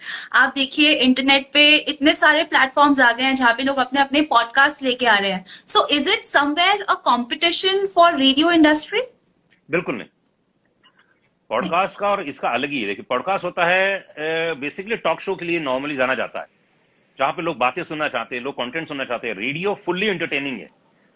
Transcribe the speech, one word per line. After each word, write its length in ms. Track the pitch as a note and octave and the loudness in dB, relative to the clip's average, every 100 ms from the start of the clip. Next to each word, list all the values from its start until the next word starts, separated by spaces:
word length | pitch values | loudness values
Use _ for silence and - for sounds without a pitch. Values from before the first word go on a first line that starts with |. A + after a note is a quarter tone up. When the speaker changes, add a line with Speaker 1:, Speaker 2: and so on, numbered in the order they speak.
| - - - | -10 -14 -2
Speaker 1:
आप 200 | A3+ C4 C#4 | 0 2 0
देखिए 360 | C4+ D4+ D4+ | -2 2 2
इंटरनेट 600 | D4+ B3+ B3+ C4 C#4 C4+ | 4 2 2 2 0 2
पे 220 | D4 D4 D4+ | 4 6 4
इतने 380 | - D4 D4 | 2 0 2
सारे 300 | E4+ D#4+ D4+ | 4 4 2
प्लेटफॉर्म्स 560 | E4 C#4 C4 D4 C#4+ C4+ | 2 0 2 4 4 4
आ 120 | A#3+ | 2
गए 120 | A#3 | 2
हैं 120 | C4+ C4 | 0 2
जहाँ 180 | A#3 | 0
पे 100 | A#3 | 0
लोग 140 | C4+ C#4 | -2 -2
अपने 240 | C4 C#4 | 0 0
अपने 200 | C4+ C#4+ | 2 0
पॉडकास्ट 600 | D4+ A#3 A#3 - C#4 - | 4 2 4 2 2 2
लेके 220 | C4 B3+ A#3+ | -4 0 2
आ 120 | G3+ | 2
रहे 140 | G3 | 0
हैं। 140 | F#3 - | -4 -8
So, 320 | - - - | -6 0 2
is 260 | - D4 | 2 2
it 340 | D#4+ G#4+ - C#4+ | 2 0 2 0
somewhere 420 | D4 D4 F#4 G4+ | 0 2 2 0
a 140 | G4 F4 D4 | -2 -2 0
competition 680 | A#3+ A#3+ D4+ E4+ E4 F#4+ | -2 -2 -2 0 2 0
for 380 | G4 G4 F4 E4+ | 0 0 4 4
radio 340 | D4 C4+ C4+ E4+ | 4 2 2 2
industry? 540 | E4+ D4+ D4+ - G#4 B4+ _ _ _ _ _ - | 4 4 4 0 -4 -6 _ _ _ _ _ -6
Speaker 2:
बिल्कुल 240 | E3 E3+ A#2 | -6 -4 -8
नहीं। 120 | D2 _ _ _ _ _ _ _ _ _ _ _ _ _ - | -12 _ _ _ _ _ _ _ _ _ _ _ _ _ -6
पॉडकास्ट 500 | A#2+ F3 E3+ F#3+ - | -4 0 -2 -2 -2
का 100 | G3+ | -2
और 200 | G3 C#3+ | -2 -4
इसका 200 | B2+ F3 | -6 -4
अलग 200 | A#2+ C#3+ | -2 -4
ही 120 | C#3+ | -4
है। 60 | G2+ | -6
देखिए, 180 | G2+ G#2 | -8 -4
पॉडकास्ट 340 | B2 F#3 G3 | -4 -2 -4
होता 220 | F3 F3+ E3+ | -4 -2 0
है, 340 | F#3 G3 G3 | 2 0 -4
अ, 540 | - D3+ D#3 E3 E3 | -10 -8 -6 -4 -4
basically 500 | C#3+ C#3+ - G3 A3 | -6 -10 -10 -8 -4
टॉक 180 | E3+ D#3+ | -4 -4
शो 140 | - E3+ | -6 -8
के 100 | E3+ | -6
लिए 180 | E3+ | -4
normally 320 | C#3+ B2+ C#3+ C#3 | -4 -4 -4 -2
जाना 200 | B2+ A#2+ | -2 -2
जाता 240 | F#2+ F2+ | -6 -10
है, 60 | D2+ _ _ _ _ _ _ - | -14 _ _ _ _ _ _ -4
जहाँ 120 | C#3 | -4
पे 100 | F3 | -4
लोग 160 | E3 B2 | -6 -2
बातें 260 | B2 F3 | -2 -4
सुनना 240 | D#3 D#3 C#3+ | -8 -6 -6
चाहते 280 | B2 A2 B2 | -6 -8 -8
हैं, 80 | |
लोग 100 | C3 | -8
कंटेंट 340 | C3+ A#2+ E3 D#3 | -8 -8 -8 -10
सुनना 160 | C#3 | -8
चाहते 240 | B2+ A#2 A#2+ | -6 -6 -6
हैं। 80 | G2 | -8
रेडियो 440 | B2 D3+ G3+ F#3+ F3 | -8 -4 -4 -4 -6
fully 180 | F3+ G#3+ | -4 -4
entertaining 520 | F3 E3 C#3+ C#3 A2+ | -4 -4 -6 -6 -10
है, 240 | D#2 _ _ _ _ | -14 _ _ _ _